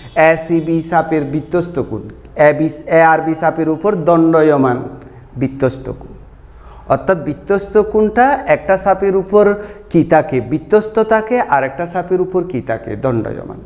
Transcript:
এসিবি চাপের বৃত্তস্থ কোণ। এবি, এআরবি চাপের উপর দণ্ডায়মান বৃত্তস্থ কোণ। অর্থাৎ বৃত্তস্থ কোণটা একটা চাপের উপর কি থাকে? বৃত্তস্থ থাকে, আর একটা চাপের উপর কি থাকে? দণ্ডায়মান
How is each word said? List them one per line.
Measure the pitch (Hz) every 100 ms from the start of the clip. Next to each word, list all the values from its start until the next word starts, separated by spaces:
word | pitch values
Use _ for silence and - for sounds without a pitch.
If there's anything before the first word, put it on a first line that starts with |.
| - -
এসিবি | 160 165 - 165 156 165
চাপের | 160 170 160 156
বৃত্তস্থ | 139 151 - 175 170 139
কোণ। | - 110 107 - - -
এবি, | 147 147 156 - -
এআরবি | 165 160 160 160
চাপের | 156 165 160 156
উপর | 156 202 202
দণ্ডায়মান | 156 170 165 165 156 143 131 123 - - - - - 127
বৃত্তস্থ | 131 - 131 - -
কোণ। | - - - - - - - - - -
অর্থাৎ | 135 214 185
বৃত্তস্থ | - - - 202 202 214
কোণটা | 208 214 214 214 262 277 -
একটা | 151 - 190
চাপের | 202 190 196 190
উপর | 185 208 202 202 - - -
কি | 165
থাকে? | 151 160 151 131
বৃত্তস্থ | 110 151 - 214 214 220
থাকে, | 214 220 214 247
আর | - -
একটা | - - 170
চাপের | 180 175 185
উপর | 185 185
কি | 175 127
থাকে? | - 110 - 104
দণ্ডায়মান | 131 120 - - 50 -